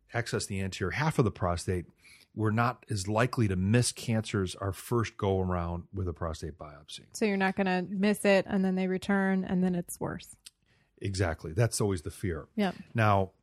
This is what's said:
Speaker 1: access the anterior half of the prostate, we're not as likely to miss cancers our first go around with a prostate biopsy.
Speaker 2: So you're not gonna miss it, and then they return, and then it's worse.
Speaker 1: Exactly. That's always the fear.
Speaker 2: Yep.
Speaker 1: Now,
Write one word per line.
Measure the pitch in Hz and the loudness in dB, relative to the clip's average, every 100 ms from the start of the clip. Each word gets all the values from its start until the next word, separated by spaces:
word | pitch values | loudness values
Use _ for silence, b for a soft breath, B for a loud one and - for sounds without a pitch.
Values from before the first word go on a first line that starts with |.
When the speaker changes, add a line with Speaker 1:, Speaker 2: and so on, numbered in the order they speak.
| _ | _
Speaker 1:
access | 120 117 113 - | -6 -4 -4 -4
the | 98 | -4
anterior | 95 - 92 | -4 -4 -4
half | 101 156 - | 0 0 2
of | |
the | 110 | 2
prostate, | - 90 85 - 90 82 _ b b b | 2 0 0 -2 -4 -4 _ b b b
we're | - 110 | -2 0
not | 110 120 123 - | 2 2 0 -6
as | 107 92 | -4 0
likely | 107 131 - 104 | 2 2 2 2
to | 92 | 2
miss | 95 120 120 | 4 4 4
cancers | - - 110 104 104 92 | -2 -2 -2 0 -2 -2
our | - 98 | -4 -6
first | 90 - 120 107 - | -6 -2 -2 -2 -2
go | 101 95 | 0 2
around | 92 90 85 87 - | 2 0 -2 -6 -8
with | 101 92 | -6 -6
a | |
prostate | 80 85 78 80 78 | -4 -6 -6 -10 -12
biopsy. | 76 73 76 - - | -18 -18 -18 -18 -16
Speaker 2:
So | - 214 | -4 -2
you're | 196 | 0
not | 190 196 | 0 0
gonna | 190 185 180 | 0 -2 -2
miss | 196 202 202 | 0 2 2
it, | 202 190 - | 4 4 2
and | 202 | 0
then | 190 | 2
they | 185 185 | 0 0
return, | 185 - 202 190 190 | -2 0 2 2 0
and | 185 185 | 0 2
then | 185 | 2
it's | 180 - - | 0 -4 -8
worse. | - - - - - - _ _ _ _ | -6 -8 -12 -20 -20 -20 _ _ _ _
Speaker 1:
Exactly. | 107 92 90 80 80 | -4 0 0 -2 -4
That's | 80 117 - | 0 0 2
always | 107 92 | 0 -2
the | 92 | -6
fear. | - 95 80 - - | -6 -6 -6 -6 -2
Speaker 2:
Yep. | 196 - - | -2 -4 -4
Speaker 1:
Now, | 117 110 98 95 - | 2 6 4 2 -6